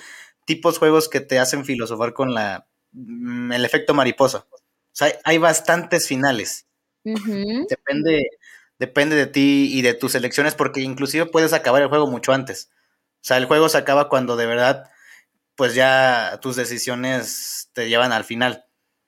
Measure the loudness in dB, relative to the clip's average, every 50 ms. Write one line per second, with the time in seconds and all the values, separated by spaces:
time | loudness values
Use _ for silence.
0 | -16 -20 -20 -20 -20 -20 _ _ _ -6 -4 0 0 0 2 4 4 4 4 4
1 | 2 2 -2 -4 -2 0 0 0 2 0 -2 -4 -4 -4 -4 -4 -4 -6 -4 -4
2 | -4 -4 -2 -2 -4 -2 -2 -2 -4 -4 -6 -8 -12 _ _ _ _ _ -20 -20
3 | -16 -14 -12 -12 -10 -8 -8 -8 -6 -4 -2 -2 0 0 0 0 0 2 2 2
4 | 2 2 2 2 2 2 2 -2 -10 _ -20 -20 _ _ _ _ _ _ -4 -2
5 | 0 0 0 -2 -2 0 2 4 4 4 2 2 2 0 0 0 0 0 -2 -2
6 | 0 -2 -2 0 0 0 0 -2 -4 -8 -10 -12 -16 _ _ _ _ _ _ _
7 | -10 -8 -8 -6 -6 -6 -6 -6 -4 -6 -6 -6 -4 -6 -6 -6 -6 -4 -4 -2
8 | 0 0 0 0 0 -4 -8 _ _ -20 -20 -20 _ _ _ -10 -8 -4 0 0
9 | 0 2 2 2 0 0 2 2 4 4 4 4 2 0 0 2 2 2 2 0
10 | -2 -2 -2 -2 -2 -2 0 0 0 0 0 -2 -2 -2 -2 -4 -6 -6 -6 -6
11 | -4 -2 -2 -2 -2 0 2 2 2 2 2 0 2 2 4 4 4 4 2 2
12 | 2 0 -2 -2 0 0 0 0 -2 -4 -10 -14 -14 _ _ _ _ _ _ _
13 | _ _ _ _ -2 0 0 2 2 4 4 4 4 4 4 2 2 2 2 2
14 | 2 2 0 0 0 0 -2 -2 0 0 0 2 2 2 2 0 -4 -20 _ _
15 | _ -20 -20 -20 _ _ _ _ _ _ _ -2 -2 0 2 4 4 4 4 4
16 | 4 4 2 2 0 -2 -6 -8 -8 -6 -4 -4 -6 -6 -6 -8 -6 -6 -6 -4
17 | -4 -4 -4 -4 -4 -6 -10 -10 -12 -12 -12 -12 -14 -12 -8 -6 -4 0 2 2
18 | 2 2 0 -2 -4 -4 -4 -2 -2 -2 -4 -6 _ _ _ _ _ _ _ _
19 | _